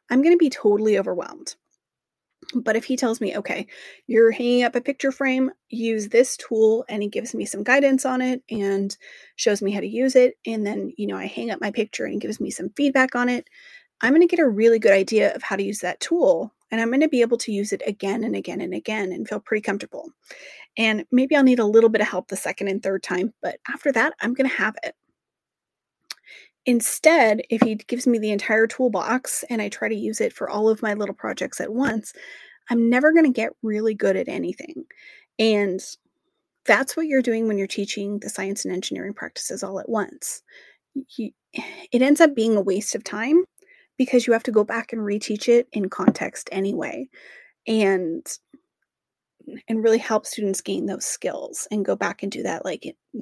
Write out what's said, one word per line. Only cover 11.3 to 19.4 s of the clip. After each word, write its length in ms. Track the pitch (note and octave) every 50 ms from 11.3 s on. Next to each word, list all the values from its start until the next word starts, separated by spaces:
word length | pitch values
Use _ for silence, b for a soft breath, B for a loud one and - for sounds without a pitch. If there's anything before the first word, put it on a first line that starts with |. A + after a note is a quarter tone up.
| - A#3+ A#3 A#3
up 100 | - -
my 120 | A3 G3+
picture 340 | - A#3 G#3+ - - - -
and 80 | - G#3
he 60 | G#3
gives 200 | - G#3 A3 -
me 120 | G3 F#3
some 180 | - - F#3 G#3+ -
feedback 380 | - C#4+ C#4 C4+ C4 C4 C4 -
on 140 | B3 B3 B3
it, 180 | B3 A#3+ - B B B B B B B B B _ _
I'm 120 | A3 B3 C#4+
gonna 140 | E4 F4+
get 120 | E4+ E4+ E4+
a 80 | D#4
really 300 | B3 G3+ G#3 A3+ A#3 A3+
good 140 | A3 A3 G3+
idea 420 | G3 G3 F#3+ - A3 G#3 G3+ - -
of 80 | -
how 140 | - - G3+
to 80 | G3 G3
use 160 | G3 G#3 -
that 200 | F#3 F3+ - -
tool, 520 | - - E4 F4 C4+ F#3+ E3 E3+ A3+ A3 - _ _ _
and 100 | A3+ A3+
I'm 120 | A#3 A#3
gonna 160 | B3+ C#4 D#4
be 140 | D#4 C4+ A#3+
able 160 | A#3 A#3 A#3+ A#3+
to 120 | - A3+
use 220 | G#3 G3 G#3 G#3 G3
it 80 | - -
again 360 | A3 G#3 - G3+ G3 G3 A#3 -
and 120 | G#3 G3+
again 260 | G3 - F3+ - -
and 140 | - F#3 F#3
again 360 | G#3+ - A3 G#3+ G#3+ G3 F#3+
and 160 | - A3+ A3
feel 120 | - G#3+
pretty 220 | G#3